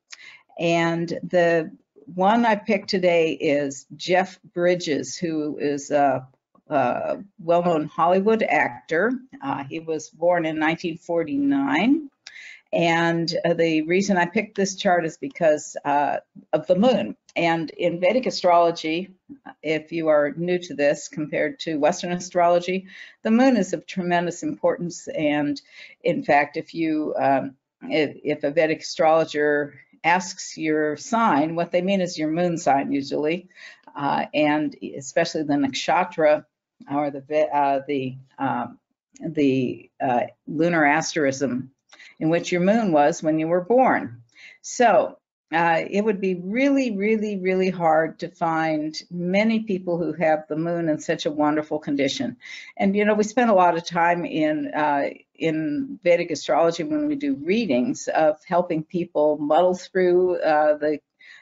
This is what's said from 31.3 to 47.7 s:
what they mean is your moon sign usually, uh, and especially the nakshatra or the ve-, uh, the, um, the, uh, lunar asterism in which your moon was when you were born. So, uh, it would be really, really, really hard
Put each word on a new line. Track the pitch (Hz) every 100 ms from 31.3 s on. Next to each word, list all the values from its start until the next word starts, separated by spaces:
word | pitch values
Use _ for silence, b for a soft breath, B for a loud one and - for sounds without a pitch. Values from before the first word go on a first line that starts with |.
| 143 160 165
what | 170
they | 180
mean | 180 196
is | 175 156
your | 156
moon | 160 175 165
sign | 143 139 143
usually, | 139 139 143 151 180 - B B B B -
uh, | 143 151 -
and | 147 151 151 147 - 101 139
especially | 135 170 165 165
the | 147
nakshatra | 143 131 127 - 170 185 - 151 151 - _ _ _ -
or | 143 147
the | 139
ve-, | 131 151 147
uh, | 143 139 139 139
the, | 143 131 131 - -
um, | 135 123 120 - _ _ _ -
the, | 170 151 139 131 120 113 - -
uh, | 135 123 - - -
lunar | 156 170 170
asterism | 143 156 165 170 139 135 135 123 - _ _ B B B
in | 160
which | 170 170
your | 180
moon | 185 233 208
was | 151 147 170
when | 156 156
you | 160
were | 180
born. | 175 247 233 123 123 - _ B B B
So, | - - 233 170 - - _ _ -
uh, | 165 170 165 -
it | 196
would | 220 196
be | 190
really, | 175 185 233 277 269 247 196
really, | 208 220 208 196
really | 185 185
hard | 185